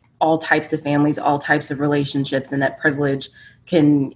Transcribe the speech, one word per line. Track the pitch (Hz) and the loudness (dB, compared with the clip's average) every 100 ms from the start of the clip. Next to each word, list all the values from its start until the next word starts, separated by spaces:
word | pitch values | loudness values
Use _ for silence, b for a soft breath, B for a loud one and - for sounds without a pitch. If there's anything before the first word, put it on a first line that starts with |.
| _ _ | _ _
all | 160 160 | 0 0
types | - 156 156 | 0 -2 0
of | 156 | -6
families, | 143 147 147 - | -2 2 2 0
all | 147 143 | 0 -2
types | - 151 - | 0 -2 -2
of | 135 | -4
relationships, | 147 147 139 139 127 135 - | 0 0 0 -2 -2 -4 -2
and | 139 | -2
that | 135 - | -2 0
privilege | 156 139 143 135 - B B B - | -2 0 -2 -2 -6 B B B -2
can, | 170 147 147 135 | 4 4 4 0